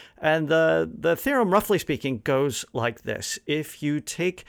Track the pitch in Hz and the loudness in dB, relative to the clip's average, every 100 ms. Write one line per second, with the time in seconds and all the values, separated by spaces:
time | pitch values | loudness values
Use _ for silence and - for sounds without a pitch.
0 | - - 156 160 151 160 160 160 160 160 | -20 -4 0 2 2 2 4 2 0 -2
1 | 165 165 269 277 214 196 214 196 - 143 | 0 0 0 2 4 4 2 0 0 -4
2 | 139 123 - 135 143 - - 127 117 113 | -2 -4 0 2 2 -2 -6 -2 -2 -4
3 | - - - - - 151 151 - 147 147 | -8 -8 -6 -8 -4 -4 -4 -6 -2 -2
4 | - - 175 180 | -4 -4 -4 -4